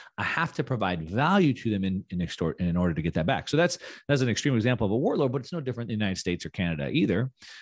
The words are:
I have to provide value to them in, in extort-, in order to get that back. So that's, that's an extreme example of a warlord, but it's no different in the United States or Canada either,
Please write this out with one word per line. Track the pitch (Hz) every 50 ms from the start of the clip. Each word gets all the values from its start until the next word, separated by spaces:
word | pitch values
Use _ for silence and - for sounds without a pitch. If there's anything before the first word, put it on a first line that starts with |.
| - - - -
I | 101
have | - - - 165 160 -
to | - 147
provide | - 131 113 101 92 90 85 80 78
value | 92 117 143 160 190 202 185 143 123
to | - - 117
them | 107 98 95
in, | 95 95 95 - -
in | - 90
extort-, | 87 82 - - 87 80 - -
in | 90 87 85
order | 87 90 90 80
to | 76 78
get | 82 78
that | - 78 107
back. | 135 82 - -
So | -
that's, | 147 175 175 - - - - - - - -
that's | 143 135 131
an | 123
extreme | 107 - - 147 135
example | 113 104 123 127 - 113 98
of |
a | 101 117
warlord, | 151 226 - - 147 131
but | 120 139
it's | 127 - -
no | 170
different | 139 127 120 117 120 107
in | 113 107
the | 107
United | 98 92 -
States | - 92 87 85 - 82
or |
Canada | - - 92 87 82 73 69 65
either, | - 151 190 - 90 92 123 131 - _ - - - -